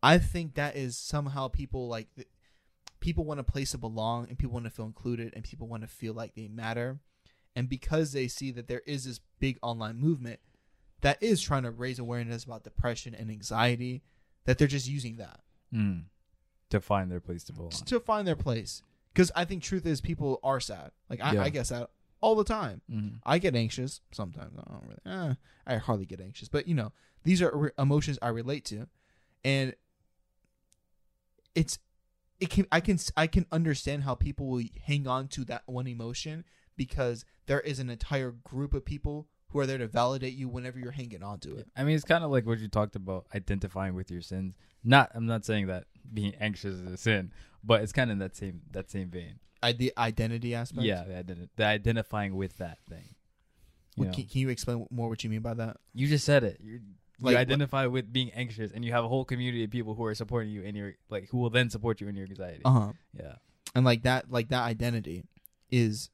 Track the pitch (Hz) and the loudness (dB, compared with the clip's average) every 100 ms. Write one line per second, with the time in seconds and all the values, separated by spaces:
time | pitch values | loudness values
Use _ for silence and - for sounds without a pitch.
0 | 131 170 170 175 165 135 143 139 131 120 | 10 8 8 0 -4 -2 -2 -2 -6 -6
1 | - 151 143 139 131 - 139 135 123 117 | -4 -2 -2 -4 -2 -2 -4 -6 -4 -6
2 | 110 - - _ _ _ _ _ - _ | -8 -16 -20 _ _ _ _ _ -20 _
3 | 160 165 156 147 127 143 135 123 117 110 | -2 0 -2 -2 0 0 -2 -4 -6 -4
4 | 110 117 123 123 135 120 117 - 110 110 | -2 -2 -6 -6 -4 -4 -8 -10 -12 -8
5 | 123 117 113 - 107 - 113 117 110 - | -6 -4 -6 -10 -14 -14 -10 -10 -12 -10
6 | 113 113 98 - 107 110 113 117 120 139 | -8 -8 -10 -12 -12 -8 -6 -4 -4 -6
7 | _ _ _ _ _ - 127 131 - 156 | _ _ _ _ _ -4 -4 -2 0 2
8 | 160 139 127 - 135 120 117 123 - 143 | 2 0 -2 -2 -6 -8 -6 -6 -4 -6
9 | 127 120 _ _ 135 123 117 117 107 113 | -6 -12 _ _ 0 0 -4 -4 -6 0
10 | 147 156 120 113 _ _ _ _ _ _ | 2 2 -2 -12 _ _ _ _ _ _
11 | 139 143 220 202 - 143 123 113 123 127 | 2 2 4 2 4 0 0 -4 -6 -4
12 | 117 120 117 117 117 113 - - 123 117 | -4 -4 -4 -6 -8 -14 -12 0 0 0
13 | - 110 110 107 98 110 120 120 123 127 | -8 -10 -10 -8 -4 2 4 2 -2 -6
14 | _ _ _ _ - 127 147 143 127 143 | _ _ _ _ 2 6 6 4 -2 -4
15 | 120 113 101 - _ _ _ 113 104 90 | -6 -10 -14 -18 _ _ _ 0 0 0
16 | 82 _ _ _ _ _ _ 104 - 101 | -8 _ _ _ _ _ _ -2 2 0
17 | 92 90 - 87 - - 85 - - 247 | 0 -4 -6 -10 -10 -12 -8 -8 -2 -2
18 | 233 214 196 151 - 113 101 - _ _ | 2 0 2 0 0 -2 -4 -12 _ _
19 | _ - 180 - 175 190 - 190 170 147 | _ 4 6 4 -2 -4 -2 -2 0 0
20 | 160 160 143 131 131 135 - 95 71 _ | 0 0 0 0 2 0 -2 -8 -12 _
21 | _ 120 135 104 117 147 117 120 120 _ | _ -4 2 4 2 0 -4 -4 -8 _
22 | _ _ 220 220 202 220 160 101 - 113 | _ _ 4 4 4 0 -4 -8 -8 -4
23 | 104 113 - 160 185 123 113 - 127 - | -4 -6 2 4 4 2 0 -2 -6 -8
24 | _ - 95 - - - - - 57 - | _ -10 -10 -10 -14 -16 -16 -16 -16 -16
25 | - 185 170 131 _ _ - 117 - 110 | -10 -4 -2 -2 _ _ -4 -2 0 0
26 | 95 92 92 - - 147 170 160 107 - | -2 -10 -14 -16 -4 -4 0 0 0 -8
27 | _ _ 156 180 175 143 151 - 139 143 | _ _ 4 6 6 4 0 2 4 4
28 | 147 135 120 113 120 143 - 104 123 _ | 2 -2 -2 -2 -2 -6 -6 -10 -12 _
29 | _ _ _ _ 131 135 131 - _ _ | _ _ _ _ 0 2 0 -4 _ _
30 | _ _ _ _ _ _ _ _ _ _ | _ _ _ _ _ _ _ _ _ _
31 | _ _ _ _ _ - 160 - _ _ | _ _ _ _ _ 0 0 -2 _ _
32 | _ _ _ _ 180 - 190 160 170 185 | _ _ _ _ 0 2 4 4 4 2
33 | - - 160 190 175 160 165 139 - 143 | 2 0 4 4 4 2 2 2 0 -2
34 | 139 123 143 143 139 127 117 - - 143 | -2 0 0 -2 -2 -2 -2 -6 -2 0
35 | 131 127 135 - 123 117 - 123 127 120 | 2 -2 -2 -6 -6 -8 -6 -6 -6 -6
36 | 117 127 156 156 170 _ _ - 131 - | -6 -6 -8 -10 -14 _ _ -8 -4 0
37 | 123 117 - _ - 139 147 135 127 117 | 0 0 -8 _ 0 0 2 -2 -4 -4
38 | - 139 127 117 - 131 143 143 - 147 | -2 0 0 -6 -8 -6 0 -2 -2 -4
39 | 147 147 151 _ _ 143 135 135 117 117 | -4 -6 -10 _ _ 0 2 0 0 4
40 | 123 135 127 131 127 123 127 127 123 139 | 4 2 -4 -4 -6 -6 -8 -8 -8 -8
41 | 123 98 98 104 - - - - 139 156 | -10 -8 -8 -8 -10 -10 -10 0 4 4
42 | - 165 160 135 113 113 107 107 107 113 | 6 4 6 4 4 0 2 2 2 -2
43 | 92 92 - 101 95 98 92 95 95 90 | -6 -6 -4 -6 -2 -2 -2 -2 -2 -2
44 | 95 87 - 92 95 92 - _ 113 139 | -6 -8 -6 -6 -6 -8 -20 _ 8 8
45 | 131 117 113 113 104 107 98 92 - - | 8 2 -2 -2 0 0 0 -4 -8 -20
46 | - 110 101 - 107 98 101 92 90 90 | -10 -4 -4 -2 -4 -4 -6 -8 -8 -2
47 | 120 107 90 - - - 110 113 107 - | 2 2 2 -10 -20 -16 4 4 6 2
48 | 123 104 95 - 98 87 - 98 95 101 | 2 2 -4 -6 -10 -10 -10 -10 -6 -6
49 | 90 87 85 101 - _ 120 120 127 - | -6 -8 -12 -16 -20 _ -2 2 0 2
50 | 117 110 113 117 120 117 120 - 117 92 | 0 2 -2 -2 -4 -4 -4 0 0 0
51 | 90 90 90 87 87 - 107 107 104 113 | -4 -10 -8 -10 -12 0 2 4 2 0
52 | 107 110 101 95 95 - 87 80 - 82 | 0 -2 -2 -2 -4 -4 -10 -10 -16 -18
53 | - - _ _ _ _ - _ _ - | -18 -20 _ _ _ _ -20 _ _ -2
54 | 92 90 - 131 131 120 - 120 113 123 | -2 -2 -2 0 0 0 -2 -4 -4 -4
55 | 117 110 113 110 113 113 113 - _ - | -4 -4 -4 -4 -4 -4 -6 -8 _ 0
56 | 139 151 - 143 117 - 107 120 101 95 | 2 2 6 6 6 -4 -14 -14 -16 -20
57 | _ _ 127 123 127 139 143 135 131 131 | _ _ 6 6 6 4 2 2 2 0
58 | 110 127 123 117 123 110 107 107 117 117 | 0 0 -2 -4 -6 -4 -6 -4 0 2
59 | 117 131 131 123 123 120 110 120 110 110 | 2 0 0 -2 -2 -2 -2 -2 -4 -2
60 | 113 107 110 120 110 104 95 104 101 - | -2 -2 -2 -2 -2 -6 -8 -8 -8 -12
61 | _ 107 95 123 120 117 123 110 117 110 | _ -8 -2 0 4 4 4 2 -2 -2
62 | 101 101 95 95 90 - 123 127 104 165 | -4 -8 -8 -8 -10 0 6 6 6 -4
63 | _ - 80 71 _ _ - 123 127 117 | _ -14 -14 -14 _ _ -2 4 6 6
64 | 123 127 - 123 113 127 120 113 120 117 | 4 2 0 -2 0 0 0 0 0 -2
65 | 101 87 - - - _ _ 123 113 107 | -4 -10 -12 -20 -20 _ _ 4 4 2
66 | - | -8